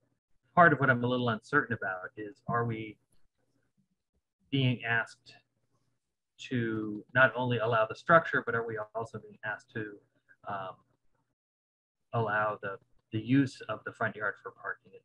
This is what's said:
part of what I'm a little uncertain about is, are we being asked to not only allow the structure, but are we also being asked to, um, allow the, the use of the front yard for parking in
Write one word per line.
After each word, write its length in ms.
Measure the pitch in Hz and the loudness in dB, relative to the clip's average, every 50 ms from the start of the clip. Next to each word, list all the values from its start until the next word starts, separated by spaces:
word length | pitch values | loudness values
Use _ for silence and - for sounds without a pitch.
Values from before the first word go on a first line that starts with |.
| _ _ _ _ _ _ _ _ _ _ _ | _ _ _ _ _ _ _ _ _ _ _
part 180 | - 170 170 151 | 8 8 8 8
of 80 | 131 | 6
what 80 | 135 131 | 4 4
I'm 160 | 131 120 120 | 4 4 2
a 20 | |
little 220 | 123 127 123 123 120 | 0 0 2 2 0
uncertain 460 | 113 104 - - - 147 139 - 117 | 0 -2 -4 0 0 0 2 2 -4
about 380 | - - 95 92 90 90 92 - | -4 -4 -6 -6 -6 -10 -12 -12
is, 240 | - 107 101 104 - _ - | -10 -12 -12 -12 -14 _ -4
are 160 | 117 117 120 | -2 -2 -2
we 320 | 120 113 110 110 107 107 - _ _ _ - - _ _ _ _ _ _ _ _ _ _ _ _ _ _ _ _ _ _ _ _ _ _ _ _ _ | -2 -4 -6 -8 -10 -14 -18 _ _ _ -20 -20 _ _ _ _ _ _ _ _ _ _ _ _ _ _ _ _ _ _ _ _ _ _ _ _ _
being 320 | - 139 131 127 123 107 113 | 0 2 2 2 2 0 -2
asked 480 | 117 117 117 110 - - _ _ - - - _ _ _ _ _ _ _ _ _ _ _ _ _ _ _ _ _ _ _ _ - - | -2 0 0 0 -2 -8 _ _ -20 -20 -20 _ _ _ _ _ _ _ _ _ _ _ _ _ _ _ _ _ _ _ _ -12 -6
to 560 | 135 123 117 113 113 110 107 107 104 107 - _ - | -4 -4 -2 -2 -4 -4 -4 -6 -8 -10 -12 _ 4
not 160 | 127 131 127 - | 4 6 6 4
only 220 | 120 127 123 123 117 | 0 0 0 0 0
allow 280 | 110 117 117 113 110 | 0 0 2 2 2
the 80 | 110 110 | 0 -2
structure, 480 | - - - 170 165 165 - - 135 117 | -10 0 4 4 4 4 4 -2 -2 -2
but 80 | - 117 | -2 -4
are 120 | 117 117 | -4 -4
we 120 | 117 113 107 - - _ | -4 -6 -8 -8 -8 _
also 240 | - 113 - - 110 | -8 -8 -8 -10 -14
being 180 | 104 107 104 - - | -14 -14 -20 -10 -8
asked 260 | 110 104 101 - _ - | -8 -8 -8 -12 _ -8
to, 220 | 113 107 107 104 101 _ _ _ _ _ _ - _ _ - | -8 -8 -8 -10 -16 _ _ _ _ _ _ -20 _ _ -10
um, 280 | 104 98 95 95 - - _ _ _ _ _ _ _ _ _ _ _ _ _ _ _ _ _ _ _ _ _ _ _ _ _ _ - | -8 -8 -8 -10 -12 -16 _ _ _ _ _ _ _ _ _ _ _ _ _ _ _ _ _ _ _ _ _ _ _ _ _ _ -4
allow 400 | 120 113 104 104 107 107 107 107 98 - | -2 -2 0 0 0 0 -2 -2 -4 -8
the, 160 | 101 98 - - _ _ _ _ _ | -10 -10 -10 -16 _ _ _ _ _
the 80 | - 110 | -6 -6
use 420 | 107 113 127 139 139 123 - - - - | -2 2 2 2 2 2 -2 -10 -10 -10
of 120 | 110 104 - | -10 -8 -8
the 60 | 104 | -14
front 240 | 101 - 117 110 104 | -8 -4 -4 -4 -4
yard 200 | 104 107 101 - - | -4 -6 -6 -6 -6
for 120 | _ 98 - | _ -16 -16
parking 400 | _ - 98 - - _ 98 95 | _ -10 -10 -10 -10 _ -20 -20
in 80 | 95 _ | -20 _